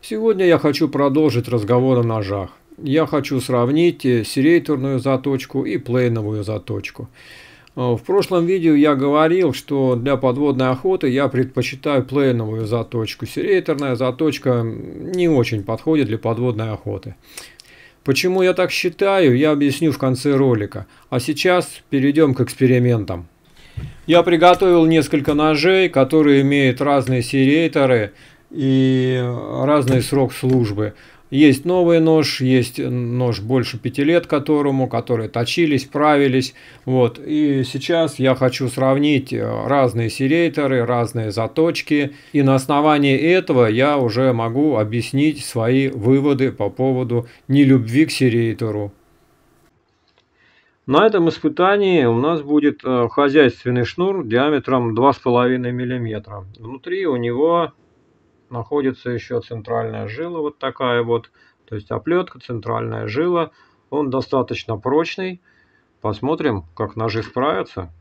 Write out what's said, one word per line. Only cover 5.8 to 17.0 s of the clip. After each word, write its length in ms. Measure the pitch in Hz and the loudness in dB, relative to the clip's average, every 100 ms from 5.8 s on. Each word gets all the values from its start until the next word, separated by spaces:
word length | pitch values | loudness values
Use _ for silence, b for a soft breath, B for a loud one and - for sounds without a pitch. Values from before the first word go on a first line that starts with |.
| 117 120 123 113 104 107 | -2 0 0 0 -4 -6
заточку. 640 | 101 107 - 104 - - - B B B B B B | -6 -8 -6 -8 -8 -14 -18 B B B B B B
Э, 220 | - 123 117 | -6 -2 -2
в 20 | - | 0
прошлом 400 | 196 180 180 170 | 0 2 0 0
видео 300 | 190 165 151 | 0 2 4
я 180 | 151 | 4
говорил, 580 | 139 139 147 160 180 170 | 2 2 2 2 2 0
что 440 | 123 - 143 131 123 | -2 -4 -2 0 0
для 200 | 123 135 | 0 0
подводной 520 | 131 123 147 127 131 | 0 0 0 0 0
охоты 400 | 127 190 185 139 | 0 -2 -2 0
я 180 | 127 139 | 0 -2
предпочитаю 800 | 127 131 - 120 131 151 143 | -2 -4 -4 -6 -6 -2 -2
плейновую 600 | 123 135 139 120 110 110 | -2 0 0 0 -4 -6
заточку. 600 | 110 117 113 120 110 - 117 | -4 -4 -4 -6 -6 -8 -10
Серейторная 720 | - 143 190 175 143 143 120 | -6 0 0 0 -4 -2 -2
заточка, 540 | 131 123 156 143 135 | -4 0 -2 -2 -2
м, 600 | 123 113 110 - - - | 0 -2 -8 -12 -12 -8
не 180 | 180 175 | -2 2
очень 360 | 147 120 110 | 2 2 -2
подходит 420 | 101 110 - 160 120 | -6 -6 0 0 0
для 120 | 107 | -2
подводной 520 | 110 113 123 107 113 | -4 -2 -2 -4 -6
охоты. 460 | 104 - 101 | -8 -8 -10